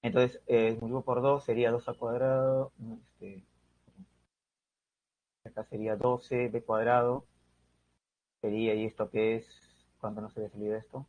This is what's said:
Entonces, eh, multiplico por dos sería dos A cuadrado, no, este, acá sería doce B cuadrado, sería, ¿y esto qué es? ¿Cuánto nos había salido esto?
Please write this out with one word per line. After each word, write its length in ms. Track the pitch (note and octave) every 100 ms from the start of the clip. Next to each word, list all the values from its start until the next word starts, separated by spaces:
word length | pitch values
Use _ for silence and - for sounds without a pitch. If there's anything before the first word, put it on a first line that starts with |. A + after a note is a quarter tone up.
Entonces, 400 | A#2 B2 B2 - -
eh, 240 | A#2 A2+
multiplico 340 | A2+ A2+ C3 -
por 160 | B2
dos 240 | C3+ C#3+ C#3
sería 260 | A#2 A#2+
dos 160 | A#2+ B2
A 60 |
cuadrado, 800 | A#2+ A#2 B2 C3 C3 C3 C3 C3+ _
no, 180 | A2+ A2+
este, 500 | - _ G2 F#2+ F#2 _ _ _ _ _ F#3+ _ _ _ _ _ _ _ _ _ _ _ _ _ -
acá 180 | -
sería 320 | A2 G#2+ A2 G#2+
doce 540 | B2 B2 - B2 B2
B 120 | A#2
cuadrado, 640 | - A2 A2+ B2 A#2+ B2+ - _ _ _ _ _ _ _ _ _ _ _
sería, 320 | G#2+ G#2+ A2+
¿y 120 | G#2+ A2
esto 240 | - G#2
qué 280 | A2 A2 A2+
es? 100 | A2+ - _ _ _ _
¿Cuánto 200 | A2 G#2+
nos 160 | G#2+ -
había 140 | G#2+
salido 260 | G#2 G#2 A2
esto? 320 | A2 C3